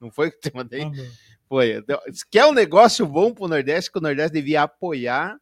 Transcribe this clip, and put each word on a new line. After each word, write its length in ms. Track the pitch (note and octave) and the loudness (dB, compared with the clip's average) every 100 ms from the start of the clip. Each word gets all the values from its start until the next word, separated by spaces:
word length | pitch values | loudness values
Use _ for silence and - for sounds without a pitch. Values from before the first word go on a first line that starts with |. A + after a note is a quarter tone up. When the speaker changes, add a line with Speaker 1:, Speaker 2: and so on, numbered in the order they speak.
Speaker 1:
Não 100 | A#2+ | -14
foi 180 | - D#3+ | -4 -4
que 60 | - | -4
eu 140 | D3 | -10
te 40 | B2+ | -10
mandei? 280 | B2 B2+ | -12 -10
Speaker 2:
Mandou. 220 | D3+ C#3 B2+ A#2+ _ _ _ | -10 -10 -16 -20 _ _ _
Speaker 1:
Foi. 240 | C3+ A#2+ G#2+ | 0 0 0
Então, 220 | G#2+ C#3+ - | -6 -8 -8
se 120 | - - | -16 0
quer 160 | G#3+ D4 | 4 6
um 60 | |
negócio 540 | C4+ F3+ F3 A#3 - F3+ | 4 4 6 6 4 -2
bom 260 | C#3+ A3 | 2 0
pro 160 | A#3 F#3 | 0 -4
Nordeste, 420 | D#3 C3 E3 F#3 | -2 -2 -4 -4
que 80 | G3 | -6
o 40 | |
Nordeste 300 | D#3 C#3+ D#3+ | -4 -2 -2
devia 280 | D#3 C#3 D3+ | -4 -2 0
apoiar 760 | D3+ - F3+ C#3+ A#2+ B2+ F3 D4 | -2 -4 -8 -6 -4 -4 -4 -10